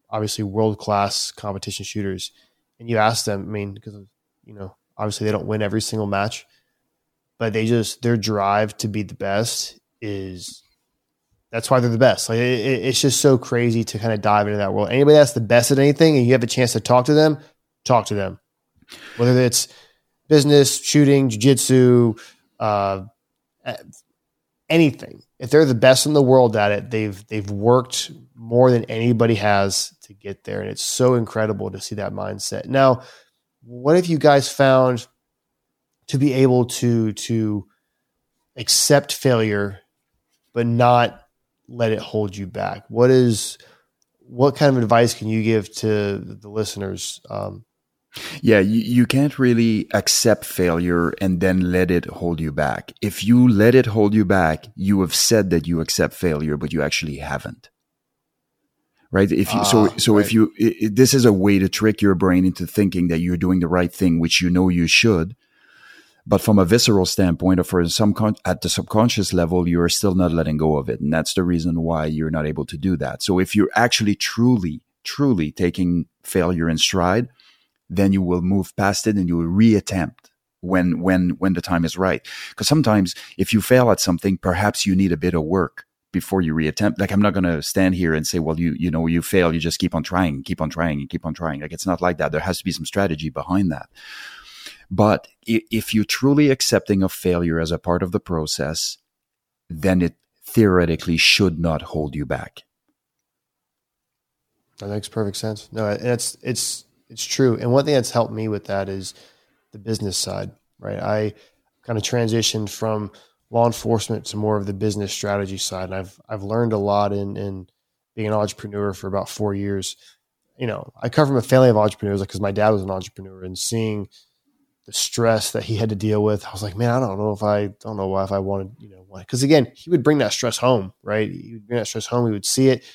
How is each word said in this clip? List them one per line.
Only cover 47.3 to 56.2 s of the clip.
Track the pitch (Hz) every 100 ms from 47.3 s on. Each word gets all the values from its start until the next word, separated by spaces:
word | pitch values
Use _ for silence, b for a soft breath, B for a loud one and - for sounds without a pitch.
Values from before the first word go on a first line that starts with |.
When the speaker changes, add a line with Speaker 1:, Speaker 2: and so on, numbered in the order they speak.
Speaker 1:
Um, | 104 98 98 _ _ _ _ _ B B 151
Speaker 2:
Yeah, | 113 104
you, | 98 113
you | 110 120 117
can't | 131 143 131
really | 127 117 113 107 -
accept | 104 - - 117 104
failure | - - 90 85 87 85 85 -
and | 95 87
then | 92 92 90
let | 90 90
it | 87
hold | - - 85 80
you | 78
back. | 71 73 50 - -
If | 104 -
you | 98 123 127
let | 101 113
it | 131 123
hold | 107 104
you | 107 92
back, | 98 80 78 - -
you | 95 98
have | 87
said | - - 113 95
that | 85 78
you | 82
accept | 80 - 78
failure, | -